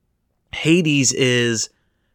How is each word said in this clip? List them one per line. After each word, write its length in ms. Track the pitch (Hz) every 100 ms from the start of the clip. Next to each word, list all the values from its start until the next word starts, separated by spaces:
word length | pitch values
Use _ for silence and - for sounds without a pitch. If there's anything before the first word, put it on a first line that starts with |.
| _ _ _ _ _
Hades 580 | - 147 175 156 143 131
is 600 | - 127 123 120 110 - _ _ _ _